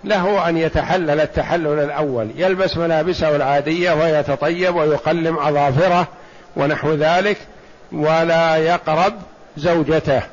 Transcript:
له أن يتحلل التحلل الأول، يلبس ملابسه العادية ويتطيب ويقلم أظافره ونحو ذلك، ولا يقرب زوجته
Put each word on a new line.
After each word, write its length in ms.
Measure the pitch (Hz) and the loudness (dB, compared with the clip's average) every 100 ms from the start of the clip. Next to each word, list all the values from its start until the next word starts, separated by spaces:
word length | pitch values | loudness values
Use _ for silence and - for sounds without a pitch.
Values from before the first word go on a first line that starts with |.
له 460 | 202 208 180 202 170 | -2 -2 0 0 0
أن 80 | 165 | 0
يتحلل 640 | 160 156 - 185 160 147 | 0 -2 -2 -2 0 0
التحلل 600 | 151 - - 170 156 151 | 0 -2 -2 -2 0 -2
الأول، 500 | 143 143 151 123 107 131 | -2 -2 -2 -2 -4 -2
يلبس 420 | 180 185 190 160 | -2 0 -2 -2
ملابسه 580 | 170 160 165 170 160 147 | 0 0 0 -2 0 0
العادية 560 | 135 143 143 165 175 | 2 0 0 -2 0
ويتطيب 840 | 156 165 151 143 139 147 175 180 175 | 2 2 0 0 -2 -2 0 0 0
ويقلم 640 | 156 143 156 165 160 160 | 0 0 0 0 0 -2
أظافره 720 | 143 143 143 131 185 175 175 - - - - - | 0 0 2 2 2 2 0 -8 -20 -20 -14 -4
ونحو 380 | 143 147 143 | -2 0 -2
ذلك، 440 | 156 156 175 202 196 - - - - - | 0 2 2 0 -4 -8 -20 -20 -20 -12
ولا 640 | 160 151 160 165 165 165 160 | -4 0 2 2 2 4 2
يقرب 580 | 160 170 - 156 190 214 180 - - - | 2 0 0 0 0 -2 -18 -20 -20 -4
زوجته 640 | 156 170 143 160 151 131 95 | 0 0 2 0 2 -2 -2